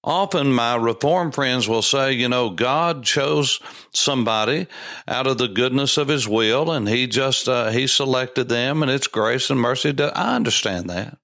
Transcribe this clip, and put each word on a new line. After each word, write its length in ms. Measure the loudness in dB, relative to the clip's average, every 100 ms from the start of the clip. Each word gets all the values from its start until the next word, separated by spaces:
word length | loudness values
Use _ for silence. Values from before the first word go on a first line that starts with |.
Often 500 | -2 -2 0 2 2
my 220 | 2 2 2
Reformed 580 | 0 0 2 2 0 -2
friends 320 | 0 0 0
will 140 | 0
say, 320 | 2 2 2
you 160 | 0 0
know, 200 | 0 0
God 540 | 0 0 2 0 -2
chose 560 | -2 0 2 0 0 -2 -6 -20 -8
somebody 760 | -2 0 0 2 2 0 0 -4 -12 -14 -14 -6
out 220 | -2 -2
of 100 | 0
the 120 | -2
goodness 480 | 0 0 2 0 0
of 100 | 0
his 200 | 0 0
will, 440 | 2 2 2 0
and 160 | 0 0
he 200 | 0 0
just, 420 | 0 0 0 0
uh, 220 | 0 0
he 160 | 0 0
selected 600 | 0 0 0 0 -2 0
them, 340 | 0 0 0
and 100 | 0
it's 160 | 0 -2
grace 420 | 0 0 0 0
and 100 | 0
mercy. 340 | 0 0 0 0
I 360 | -2 0 0 0
understand 540 | 0 0 0 -4 -4
that. 280 | -6 -8 -14